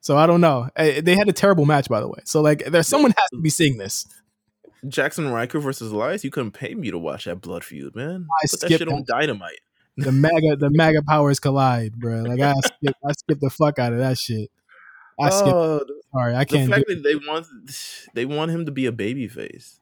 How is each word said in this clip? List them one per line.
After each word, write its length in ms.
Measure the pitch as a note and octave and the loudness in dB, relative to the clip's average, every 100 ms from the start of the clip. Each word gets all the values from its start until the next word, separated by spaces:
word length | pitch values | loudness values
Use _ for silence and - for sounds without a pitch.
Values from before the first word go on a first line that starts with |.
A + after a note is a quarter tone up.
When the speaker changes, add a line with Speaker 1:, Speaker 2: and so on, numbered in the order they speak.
Speaker 1:
So 160 | - C#3+ | 2 4
I 100 | D#3+ | 6
don't 140 | F3 | 6
know. 280 | E3+ C3+ A#2+ - | 4 2 -2 0
I, 240 | D#3 C#3 | 2 2
they 140 | E3 | 2
had 140 | F#3 G#3 | 4 4
a 40 | |
terrible 340 | F3 G3 F#3 C#3+ | 2 2 4 4
match, 220 | D3 C3+ | 2 2
by 120 | A2 | -2
the 80 | A#2+ | -4
way. 120 | - | -10
So, 160 | - D#3+ | -2 2
like, 240 | D3+ D3+ | 4 2
there, 180 | - E3 | 2 0
someone 300 | D#3+ C#4+ C#4+ A3 | 2 4 4 4
has 140 | G3 | 2
to 60 | - | 0
be 100 | D#3+ | -2
seeing 260 | - D#3 A#2+ | 2 2 0
this. 300 | G2 - - - _ _ _ _ - _ C3+ | -6 -8 -10 -18 _ _ _ _ -20 _ -6
Speaker 2:
Jackson 400 | C3+ C#3+ - D3 | -2 -2 -2 -4
Riker 300 | A#2 B2 D3+ | -2 -2 -4
versus 320 | C#3+ C3+ A2+ | -4 -6 -6
Elias. 320 | G#2+ B2 G3 | -4 -4 -4
You 60 | C#3 | -6
couldn't 220 | C#3 A#2 | -6 -8
pay 220 | - - | -8 -12
me 160 | A3+ B2+ | -8 -8
to 80 | E2+ | -6
watch 260 | E2 C#2+ - | -8 -8 -10
that 100 | F2+ | -10
blood 220 | F2 F2 | -10 -12
feud, 300 | - C#2+ C#2 G#2 | -12 -16 -14 -12
man. 300 | C#3+ F#3 E3 | -10 -10 -6
Speaker 1:
I 160 | - D3 | -4 -2
Speaker 2:
Put 100 | - | -4
that 60 | F3 | 0
Speaker 1:
skipped 120 | D#3+ | 0
Speaker 2:
shit 80 | D#3+ | 0
on 80 | C#3+ | -6
Speaker 1:
that. 60 | A#2+ | -4
Speaker 2:
Dynamite. 540 | A#2+ D3+ G#2+ E2+ D#2 _ _ _ - | -2 -2 -4 -10 -20 _ _ _ -8
Speaker 1:
The 120 | C3+ | 0
maga, 440 | C3+ D#3 E3 D#3 C#3+ | 2 4 4 2 0
the 140 | C#3+ | 2
maga 300 | D3+ D#3+ D#3 D3 | 4 4 2 2
powers 320 | D3+ C#3+ C#3 | 2 4 2
collide, 540 | C#3+ C3+ C3 A#2+ A2 | 0 2 2 2 -4
bro. 280 | A#2 A#2 A2+ | -6 -6 -4
Like, 180 | A#2 B2 | -4 0
I 120 | C#3+ C#3 | 2 2
skipped, 380 | C3+ - C#3+ C3+ C#3 | 0 -2 -4 -4 -6
I 60 | |
skipped 280 | D3 - D3 | -6 -2 -2
the 80 | C#3 | -2
fuck 280 | - D3+ D3 | 2 0 2
out 140 | A#2+ | -2
of 60 | A#2 | 0
that 180 | C3 B2+ | 0 -2
shit. 320 | - A2 G#2 _ _ - - - _ - | -4 -6 -6 _ _ -20 -20 -20 _ -2
I 80 | D3 | 2
skipped. 220 | G3 G3 | 4 4
Speaker 2:
Oh, 240 | F3+ D#3+ D3+ | 4 2 0
the 220 | C#3 C#3+ - | -4 -12 -8
Speaker 1:
Sorry, 220 | C3+ A#2+ | -2 0
I 60 | B2 | 0
Speaker 2:
the 60 | C#3+ | 2
Speaker 1:
can't 240 | D3+ C3 | 2 4
Speaker 2:
fact 140 | D3 C3+ | 2 2
Speaker 1:
do 60 | F3 | 0
Speaker 2:
that 60 | |
they 120 | C#3+ D3+ | 0 -2
want, 300 | D3 D#3 E3 A#3 D#3+ - - - - | -2 -8 -8 -20 -18 -16 -14 -16 -12
they 100 | - B2 | -6 -4
want 240 | D3 D#3+ | -2 -2
him 140 | E3 E3 | -4 -4
to 60 | |
be 120 | C3+ C3 | -4 -4
a 60 | |
babyface. 880 | A#2+ G#2 C3+ A#2 - G#1 - - _ | -2 -4 -4 -8 -10 -14 -14 -20 _